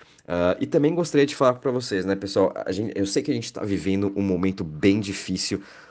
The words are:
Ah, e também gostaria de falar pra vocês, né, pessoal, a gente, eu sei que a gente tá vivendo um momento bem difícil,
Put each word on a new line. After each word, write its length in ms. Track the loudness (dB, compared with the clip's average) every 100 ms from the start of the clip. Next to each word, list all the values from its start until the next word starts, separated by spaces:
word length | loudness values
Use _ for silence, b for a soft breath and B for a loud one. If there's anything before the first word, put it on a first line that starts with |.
| B B -6
Ah, 240 | 0 2 0
e 60 | 0
também 280 | 2 2
gostaria 320 | 2 2 2 2
de 80 |
falar 200 | 4 2
pra 180 | 2 0
vocês, 320 | -2 -2 -2
né, 100 | 0
pessoal, 380 | -2 0 2 2
a 160 | 0 -4
gente, 220 | -4 -2
eu 100 | -2
sei 160 | -2 0
que 120 | 0
a 20 |
gente 180 | -2 -4
tá 120 | -6
vivendo 480 | -2 -2 0 0 0
um 80 | 0
momento 400 | 0 0 0 -2
bem 380 | -6 2 4 4
difícil, 600 | 0 -6 -6 -6 -4 -6 B B B